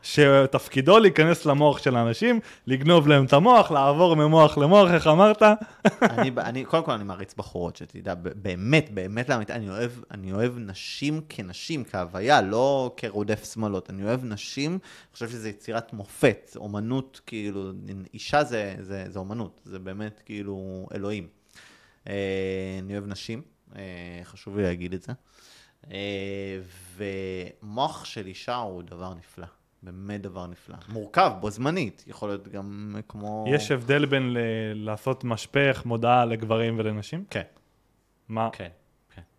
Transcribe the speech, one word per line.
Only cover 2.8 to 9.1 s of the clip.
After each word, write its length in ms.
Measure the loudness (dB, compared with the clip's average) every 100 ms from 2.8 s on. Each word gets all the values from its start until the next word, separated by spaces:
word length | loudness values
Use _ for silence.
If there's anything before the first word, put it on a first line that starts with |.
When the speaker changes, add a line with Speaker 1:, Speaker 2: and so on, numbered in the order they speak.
| 6 6 8
Speaker 1:
להם 160 | 6
את 80 | 8
המוח, 380 | 6 10 8 8
לעבור 460 | 4 4 6 6 6
ממוח 420 | 6 8 8 6
למוח, 320 | 6 8 8
איך 160 | 6 6
אמרת? 360 | 8 8 8 6 6 -2 0 0 2
Speaker 2:
אני 280 | 0 2 0
ב-, 80 | -2
אני, 260 | -4 -6
קודם 200 | 0 0
כל, 80 | 0
אני 120 | -4
מעריץ 300 | -6 -10 -12
בחורות, 420 | -12 -10 -6 -6 -8
שתדע, 380 | -18 -12 -8
ב-, 140 | -8 -8 -8
באמת, 480 | -8 -4 2 2 2
באמת, 340 | -8 -6